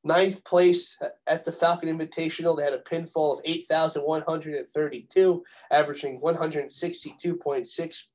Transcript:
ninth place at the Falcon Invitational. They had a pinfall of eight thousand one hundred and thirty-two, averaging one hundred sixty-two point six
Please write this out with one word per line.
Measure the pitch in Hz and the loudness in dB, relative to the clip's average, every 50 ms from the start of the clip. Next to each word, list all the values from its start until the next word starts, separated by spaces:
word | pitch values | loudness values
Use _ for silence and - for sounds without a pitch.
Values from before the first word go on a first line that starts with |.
| - | 2
ninth | 156 160 180 190 196 190 - _ | 4 4 6 6 4 2 -6 _
place | - 180 175 180 180 175 175 - - - - 151 - - _ _ | 2 4 6 8 8 6 4 0 -6 -10 -10 -10 -10 -10 _ _
at | - 156 170 - | -2 -2 -2 -2
the | 165 | -8
Falcon | 165 - 170 170 175 175 165 160 160 165 | -2 0 2 2 2 0 -2 -6 -4 -4
Invitational. | 156 156 - - 165 160 - - 165 170 160 | -6 -6 -6 -4 -4 -4 -4 0 0 0 2
They | 147 147 | 2 0
had | 143 | -2
a | 135 127 | -2 -4
pinfall | - - 170 165 170 165 _ 160 156 151 139 | -6 -6 -6 -6 -6 -6 _ 0 0 0 0
of | - - | -2 -4
eight | 160 165 165 - _ | -6 -6 -6 -2 _
thousand | 156 156 160 156 - 151 143 | 0 0 0 0 -2 -4 -2
one | 151 156 156 | -2 -2 -2
hundred | 151 - 160 165 151 156 147 | -2 -4 -4 -4 -6 -6 -8
and | 139 127 _ | -8 -8 _
thirty-two, | _ 147 151 147 131 120 113 _ - 190 190 185 175 175 - _ - - - - | _ -4 -2 -2 -4 -10 -14 _ 2 4 4 4 4 0 -4 _ -20 -20 -4 2
averaging | 147 147 147 147 143 143 - 139 131 123 | 2 2 2 2 -2 -6 -6 -8 -6 -2
one | 143 165 165 | -2 -2 0
hundred | 160 160 156 151 151 139 127 | 0 -2 -2 -2 -4 -6 -6
sixty-two | - - 175 170 175 - - 151 - _ - 175 160 | -8 -8 -6 -6 -6 -8 -14 -16 -16 _ -4 -4 -4
point | - - 147 139 131 117 | -2 -4 -4 -4 -4 -6
six | - - - 165 160 - - - _ | -6 -8 -8 -8 -8 -10 -14 -16 _